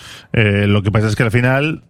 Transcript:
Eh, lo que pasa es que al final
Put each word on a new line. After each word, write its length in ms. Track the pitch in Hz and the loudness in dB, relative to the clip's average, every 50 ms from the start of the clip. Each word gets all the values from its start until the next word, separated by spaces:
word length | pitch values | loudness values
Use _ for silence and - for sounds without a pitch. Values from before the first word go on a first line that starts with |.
| - - - - - - | -20 -20 -20 -20 -14 -4
Eh, 340 | - 117 110 104 101 101 104 | 0 0 2 2 2 2 2
lo 160 | 101 101 104 | 2 2 2
que 80 | 92 104 | 0 0
pasa 160 | 90 107 107 | 0 0 0
es 80 | 110 107 | 0 0
que 80 | - | 0
al 80 | 127 110 | -2 0
final 520 | 98 123 123 127 131 139 147 160 - - - _ | 0 0 0 2 0 0 -2 -4 -6 -8 -12 _